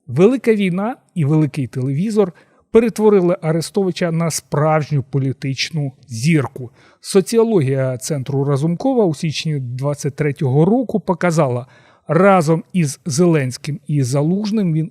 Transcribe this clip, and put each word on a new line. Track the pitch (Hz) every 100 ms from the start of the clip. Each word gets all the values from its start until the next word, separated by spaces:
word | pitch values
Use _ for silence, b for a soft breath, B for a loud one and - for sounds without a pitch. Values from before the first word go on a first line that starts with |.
| -
Велика | 127 196 262 233
війна | 220 190 175 214 269 _
і | 180
великий | 139 156 151 - 123
телевізор | 131 127 139 214 214 185 b b b _
перетворили | 226 233 196 214 202 175 180
Арестовича | 156 165 156 208 190 - 175
на | 165 165
справжню | - - 143 156 156 135 147 -
політичну | 139 135 - 139 131 - 156 139 - -
зірку. | 113 139 156 123 - 120 b b b
Соціологія | - 196 180 226 226 202 131 135 131 127
Центру | - 147 127 139
Разумкова | 139 139 160 170 262 254
у | 196
січні | 151 165 139 160 147
двадцять | 123 123 143 143 143 -
третього | 151 139 135 139
року | 170 240 240 214
показала, | - 180 175 165 139 123 120 b b b -
разом | 156 196 190 156 160 -
із | 185 151 - -
Зеленським | 131 175 160 127 - - 151 -
і | 147
Залужним | 123 143 151 190 214 220 180
він | 156 156